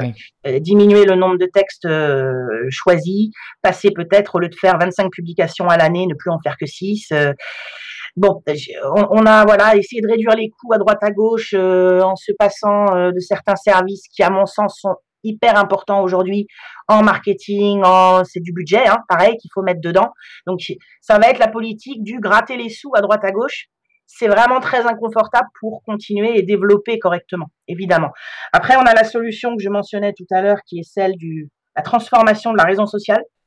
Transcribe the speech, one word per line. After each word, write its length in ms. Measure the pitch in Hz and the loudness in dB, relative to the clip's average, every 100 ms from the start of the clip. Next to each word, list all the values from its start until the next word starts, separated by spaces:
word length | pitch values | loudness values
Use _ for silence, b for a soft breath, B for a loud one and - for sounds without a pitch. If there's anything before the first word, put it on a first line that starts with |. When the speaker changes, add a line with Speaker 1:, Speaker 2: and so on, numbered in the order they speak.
Speaker 1:
Oui. 140 | 123 110 B _ 143 | -6 -8 B _ -4
Speaker 2:
euh, 120 | 135 | -4
diminuer 460 | 160 208 208 208 | 2 4 6 6
le 100 | 196 185 | 6 4
nombre 220 | 185 180 | 2 0
de 80 | 180 | 0
textes, 380 | 196 190 - | 0 0 -2
euh, 480 | 170 156 151 135 131 127 123 110 127 | -4 -2 0 0 -2 -4 -6 -6 -6
choisis, 600 | 135 - 175 165 196 214 B B B | -4 0 0 0 -2 -4 B B B
passer 280 | 190 180 202 | -2 0 0
peut-être, 460 | 185 160 202 202 175 | 0 2 2 2 -2
au 20 | |
lieu 80 | 170 | -4
de 80 | - | 0
faire 220 | 190 170 | 0 2
vingt-cinq 320 | 180 180 190 | 0 -2 -4
publications 560 | - 170 170 165 - 180 | -6 -8 -4 -4 -2 0
à 80 | 170 | 2
l'année, 300 | 160 175 185 | 2 0 -4
ne 80 | |
plus 160 | 147 180 | -6 -6
en 100 | 160 | -4
faire 140 | 147 135 | -6 -8
que 100 | 147 | -12
six, 420 | - 190 214 - | -10 -8 -6 -4
euh. 200 | 151 143 139 B B B B B B B 175 | -2 -2 -4 B B B B B B B -4
Bon, 280 | 196 - - | -4 -4 -8
j'ai, 300 | 147 - - 135 | -8 -10 -10 -4
on, 140 | 185 202 | -2 0
on 160 | 214 220 | 2 4
a, 180 | 214 | 6
voilà, 300 | 214 208 214 | 6 4 4
essayé 260 | 208 196 240 | 2 0 -4
de 60 | 214 | -2
réduire 300 | 226 220 220 | 0 0 0
les 120 | 220 | -2
coûts 240 | _ 240 | _ -2
à 60 | 214 | 0
droite 240 | 208 208 | 2 0
à 80 | 208 | 0
gauche, 420 | 202 220 226 - | 0 0 0 -4
euh, 480 | 196 185 185 185 185 | -2 2 2 4 4
en 140 | 190 | 2
se 160 | 190 - 202 | -2 -6 0
passant, 560 | 202 202 208 208 202 | 0 0 -2 0 0
euh, 160 | 180 180 | 0 0
de 80 | 180 | -2
certains 380 | 180 196 - 196 | -4 -4 -2 -2
services 480 | - 185 185 196 - | 2 2 0 -6 -8
qui, 160 | - | -2
à 80 | 180 | 0
mon 160 | 196 196 | 2 -2
sens, 320 | - 208 - | -2 -4 -4
sont 140 | 196 185 _ _ | -6 -6 _ _
hyper 340 | 220 214 233 208 | -10 -2 2 2
importants 420 | 190 196 - 202 | 2 -2 -2 -2
aujourd'hui 460 | 185 185 185 202 202 B B B B | 0 0 -2 -2 -6 B B B B
en 160 | 214 | 4
marketing, 800 | 208 196 202 190 - 202 202 202 | 4 0 -2 -6 -4 -2 -2 2
en, 380 | 185 185 185 185 | 4 6 6 4
c'est 160 | 180 180 | 0 -6
du 140 | 170 | -10
budget, 340 | 175 156 208 233 | -10 -2 2 2
hein, 120 | 226 - | 2 0
pareil, 280 | 170 202 226 | 2 2 0
qu'il 120 | - | -8
faut 100 | 196 | -6
mettre 180 | 185 170 | -4 -4
dedans. 300 | 170 185 233 - B B - | 0 0 0 -4 B B -10
Donc, 140 | 180 - - b b | -8 -10 -16 b b
ça 180 | - 208 | 2 4
va 100 | 226 | 4
être 120 | 269 | 4
la 80 | 220 | 0
politique 560 | 220 220 214 254 233 | -2 -10 -12 -14 -14
du 160 | 202 247 | -12 -8
gratter 360 | 208 214 - 247 | 0 0 0 -6
les 120 | 233 | -10
sous 240 | - 285 | -14 -4
à 60 | 233 | -2
droite 240 | 202 214 | 0 0
à 80 | 196 | -2
gauche. 340 | 196 254 - - _ _ _ _ | -4 -6 -8 -16 _ _ _ _
C'est 220 | - 226 | -4 0
vraiment 320 | 202 240 254 | 2 2 2
très 260 | 247 247 233 | -2 -2 -2
inconfortable 600 | 226 226 220 214 240 - _ | -4 -4 -2 -2 -2 -4 _
pour 240 | 220 220 | -12 -12
continuer 560 | - 208 - 208 220 226 | -10 -10 -6 -4 -2 0
et 40 | |
développer 580 | 180 202 202 202 220 226 | 0 0 2 2 0 -4
correctement, 500 | 190 175 - 180 160 _ - | -2 -4 -6 -12 -12 _ -14
évidemment. 460 | 175 190 170 147 B B B B | -8 -2 -2 -2 B B B B
Après, 240 | - - 262 | -2 2 4
on 60 | |
a 120 | 240 | 4
la 80 | 220 | 4
solution 540 | 220 233 233 214 247 233 | 2 -2 -6 -6 -6 -4
que 60 | |
je 60 | 196 | -4
mentionnais 420 | 202 - 202 202 202 | -4 -6 -6 -6 -6
tout 160 | 180 | -4
à 80 | 185 | -2
l'heure, 180 | 202 202 - | 0 0 -4
qui 100 | 170 | -16
est 100 | 160 | -10
celle 280 | - 190 185 | -4 -4 -4
du... 340 | 165 160 147 _ _ | -8 -12 -14 _ _
la 80 | - | -10
transformation 720 | - 233 - 240 220 214 233 | -4 -4 0 2 2 0 -4
de 60 | 214 | 0
la 60 | |
raison 220 | 170 196 208 | 2 0 -2
sociale. 380 | 208 208 220 - _ | -4 -2 -2 -2 _